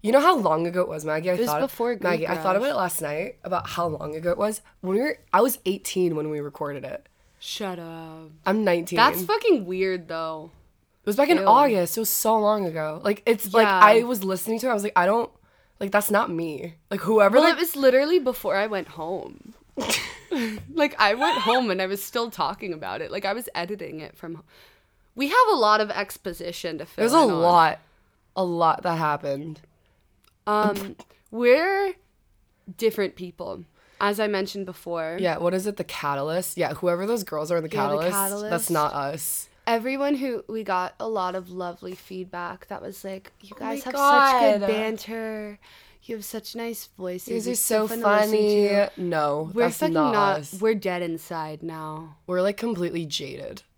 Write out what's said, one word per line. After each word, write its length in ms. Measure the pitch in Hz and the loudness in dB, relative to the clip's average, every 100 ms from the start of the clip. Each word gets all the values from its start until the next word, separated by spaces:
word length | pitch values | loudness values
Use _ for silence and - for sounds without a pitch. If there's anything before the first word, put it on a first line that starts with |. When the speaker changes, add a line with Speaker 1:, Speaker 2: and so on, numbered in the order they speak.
Speaker 1:
You 80 | 208 | 6
know 80 | 262 | 6
how 180 | 311 339 | 6 4
long 300 | 185 156 170 | 4 2 0
ago 140 | 180 | -2
it 60 | 180 | -2
was, 160 | 156 | -4
Maggie? 280 | 151 156 175 | -4 -2 0
I 20 | |
Speaker 2:
It 60 | 180 | 0
was 80 | 240 | 0
Speaker 1:
thought 120 | 151 | 0
Speaker 2:
before 340 | 269 - 240 220 | -2 -2 -4 -2
Greek 80 | |
Speaker 1:
Maggie, 240 | 180 170 165 | 0 0 -2
I 80 | 170 | -2
thought 180 | 170 190 | 0 0
about 100 | 262 | 0
Speaker 2:
Rush. 80 | |
Speaker 1:
it 40 | - | -2
last 240 | 180 - | -2 -4
night, 360 | 151 151 202 - | -6 -6 -6 -10
about 240 | 185 175 - | -6 -6 -4
how 200 | - 170 | -4 -4
long 260 | 151 151 156 | -4 -8 -4
ago 140 | 170 | -2
it 80 | 175 | 0
was. 240 | 208 214 _ _ | -2 -4 _ _
When 140 | 185 196 | -2 0
we 60 | |
were, 160 | 294 - _ | 0 -4 _
I 80 | 190 | 2
was 160 | 247 - - | 2 0 -4
eighteen 500 | 190 - 190 180 156 | -4 -4 0 0 0
when 140 | 151 | -4
we 100 | 151 | -6
recorded 440 | 147 147 147 143 131 | -8 -8 -8 -8 -10
it. 240 | - _ _ _ _ | -12 _ _ _ _
Speaker 2:
Shut 400 | - - 202 180 | -14 -8 -8 -8
up. 500 | 165 165 165 160 160 156 - | -12 -14 -14 -16 -20 -6 -2
Speaker 1:
I'm 180 | 214 | 0
nineteen. 340 | 202 175 170 185 | 2 0 0 4
Speaker 2:
That's 260 | 247 311 | 4 2
fucking 420 | 359 440 466 302 180 | -2 0 4 2 2
weird, 420 | 185 190 185 165 | -2 -2 -2 -6
though. 440 | 165 160 160 160 _ _ _ _ _ | -6 -6 -8 -14 _ _ _ _ _
Speaker 1:
It 40 | - | -4
was 80 | 208 | 0
back 140 | 285 | 4
in 80 | 339 | 4
Speaker 2:
Ew. 80 | 196 | 6
Speaker 1:
August. 500 | 233 285 208 175 - | 6 6 4 0 -2
It 40 | |
was 80 | 220 | -2
so 260 | - 220 220 | 0 2 4
long 300 | 208 214 185 | 2 2 -2
ago. 340 | 160 156 156 | -4 -6 -4
Like, 200 | 202 208 - | -2 0 2
it's, 300 | 240 202 226 | 0 2 4
like, 100 | 220 | 6
Speaker 2:
Yeah. 140 | 185 | 8
Speaker 1:
I 200 | 208 226 | 8 8
was 200 | 240 240 | 4 -2
listening 360 | 190 185 220 226 | -2 -4 -4 -4
to 80 | 254 | -2
it, 20 | |
I 60 | 220 | -2
was 80 | |
like, 100 | 208 - | 0 2
"I 120 | 180 | 2
don't, 240 | 226 - _ _ _ _ _ | 2 -2 _ _ _ _ _
like, 100 | 202 | -2
that's 220 | 202 208 | 0 2
not 180 | 208 - | 0 0
me." 460 | 165 165 147 170 - _ | -4 -6 -8 -10 -14 _
Like, 80 | 196 | -6
whoever, 380 | 196 214 196 240 | 0 4 8 8
Speaker 2:
Well, 80 | 330 | 6
Speaker 1:
like 80 | 311 | 4
Speaker 2:
it 20 | |
was 160 | 339 285 | -2 4
literally 440 | 269 254 294 359 | 6 6 4 2
before 360 | 254 - 202 196 | 0 -4 -2 -2
I 120 | 214 | -2
went 220 | 202 165 | -4 -8
home. 680 | 156 160 185 - - - - _ - | -10 -8 -8 -10 -18 -20 -20 _ -10
<laughs> 60 | - - - - - 302 226 214 - | -4 -4 -6 -14 -8 -4 -4 -6 -8
Like, 220 | 311 294 - | 0 0 2
I 160 | 208 226 | 0 2
went 240 | 311 679 | 0 0
home 300 | - 247 240 | 2 2 0
and 100 | 185 | -2
I 60 | 190 | -4
was 140 | 196 | -6
still 300 | - 240 233 | -6 -6 -6
talking 400 | - 151 202 202 | -4 -4 -4 -10
about 300 | 160 95 107 | -8 -8 -8
it. 100 | 160 | -8
Like, 140 | 180 196 | -6 -4
I 80 | |
was 160 | 220 233 | -6 -8
editing 460 | - 175 208 160 156 | -8 -8 -8 -10 -12
it 160 | 156 - | -16 -16
from 200 | 165 165 | -16 -16
ho-, 80 | - _ - _ _ _ _ | -18 _ -20 _ _ _ _
we 140 | - 277 | -4 0
have 200 | 453 466 | 4 4
a 40 | 339 | 4
lot 260 | 214 214 | 4 4
of 100 | 214 | 2
exposition 840 | - 196 - 190 170 175 170 170 160 | -4 -6 -8 -10 -8 -10 -8 -8 -8
to 80 | 156 | -12
fill 160 | - | -2
Speaker 1:
There's 120 | 226 | 2
a 40 | 320 269 | 4 4
Speaker 2:
in 60 | |
on. 100 | 165 | 4
Speaker 1:
lot, 380 | 170 175 160 - _ _ _ _ _ - | 6 6 6 2 _ _ _ _ _ -4
a 60 | 180 | -2
lot 380 | 170 165 151 | 2 2 2
that 140 | 180 165 | -2 0
happened. 640 | 156 147 143 139 160 156 _ _ _ _ _ _ _ _ - | 0 -2 -4 -6 -8 -14 _ _ _ _ _ _ _ _ -2
Speaker 2:
Um, 480 | 208 214 196 196 - - _ _ | 2 2 0 -8 -14 -20 _ _
we're 640 | 220 240 269 359 392 392 370 _ _ _ _ _ _ - - | 0 6 6 6 0 -2 -4 _ _ _ _ _ _ -20 -2
different 400 | 220 214 190 - | -2 0 -4 -4
people, 480 | 180 - - - 170 _ _ _ | -14 -10 -12 -12 -16 _ _ _
as 220 | 202 208 | -2 0
I 60 | 214 | 0
mentioned 380 | 196 190 202 185 | 0 -2 -6 -10
before. 520 | 175 180 170 160 175 | -12 -8 -6 -4 -2
Speaker 1:
Yeah, 180 | 180 156 | 0 0
what 160 | 175 | 0
is 140 | 185 202 | 0 -4
it? 80 | 202 | -6
The 80 | |
Catalyst? 760 | 175 - 147 139 147 170 180 - | -8 -4 -4 -2 -2 -2 -4 -2
Yeah, 180 | 151 147 | -2 0
whoever 300 | 175 175 196 | 0 0 -2
those 200 | 233 190 | -4 -4
girls 260 | 151 156 | -6 -2
are 60 | 170 | -2
in 60 | |
the 60 | 160 | -2
Speaker 2:
Yeah, 200 | 180 139 | -2 0
the 80 | 147 | 0
Speaker 1:
Catalyst, 140 | 170 | 0
that's 300 | 196 196 202 | 0 0 -2
Speaker 2:
Catalyst. 300 | 214 170 - | -4 -4 0
Speaker 1:
not 220 | 165 151 | 0 0
us. 560 | 143 139 156 - - - _ - | -2 -6 -6 -6 -8 -10 _ -2
Speaker 2:
Everyone 480 | 233 240 269 277 285 | -2 -2 -2 0 0
who, 300 | 269 226 - | -2 -6 -6
we 160 | 220 | -8
got 320 | 202 185 180 - | -2 -2 -4 -6
a 120 | 220 | -6
lot 260 | 214 185 185 | -2 -2 -6
of 140 | 180 | -10
lovely 440 | 180 175 175 185 | -10 -10 -10 -14
feedback 760 | 185 - 185 185 175 175 185 - | -14 -14 -12 -10 -10 -10 -12 -14
that 140 | 202 | -12
was 220 | - 190 | -12 -14
like, 300 | 196 190 - _ | -12 -14 -16 _
"You 100 | - - | -20 -12
Speaker 1:
Oh 40 | 220 | -8
my 80 | 285 | -8
Speaker 2:
guys 80 | |
have 120 | 262 277 | -6 2
such 440 | 277 285 277 254 | 6 6 6 6
good 200 | 226 208 | 4 4
Speaker 1:
God. 60 | 196 | 0
Speaker 2:
banter. 920 | 214 220 220 - 226 220 214 208 208 _ - - _ - | 0 -2 -6 -10 -8 -8 -8 -10 -14 _ -20 -20 _ -14
You 100 | 226 | -12
have 100 | 196 | -10
such 300 | 220 220 233 | -12 -12 -10
nice 340 | 233 220 - - | -8 -10 -14 -10
voices. 300 | 185 180 - | -8 -8 -6
Speaker 1:
You 60 | 233 | -4
guys 120 | 226 | -2
are 40 | |
Speaker 2:
It's 80 | 240 | -2
Speaker 1:
so 220 | - 220 214 | 0 0 0
Speaker 2:
so 20 | |
fun 100 | 226 | 0
to 80 | 214 | 4
listen 200 | 208 214 | 4 4
Speaker 1:
funny. 360 | 214 208 208 202 | 4 4 4 4
Speaker 2:
to." 200 | 202 202 - | 2 0 -2
Speaker 1:
No, 540 | 180 160 147 147 160 | -2 0 0 -2 -4
Speaker 2:
We're 120 | 208 240 | 0 0
Speaker 1:
that's 120 | 233 | 2
Speaker 2:
fucking 160 | 311 | 0
Speaker 1:
not 200 | 330 285 | 2 2
Speaker 2:
not, 260 | 214 202 170 | 4 2 2
Speaker 1:
us. 160 | 147 190 | -4 -2
Speaker 2:
we're 140 | 220 | 0
dead 300 | 214 190 180 | 0 -2 -4
inside 580 | 175 165 - 165 156 156 | -4 -6 -8 -8 -8 -10
now. 540 | 165 160 156 156 160 147 - | -10 -10 -10 -12 -14 -18 -4
Speaker 1:
We're, 160 | 180 | 0
like, 160 | 190 202 | 0 -2
completely 480 | 233 190 175 170 160 | -4 -2 -4 -4 -6
jaded. 560 | - 139 - 127 - _ | -6 -8 -10 -12 -14 _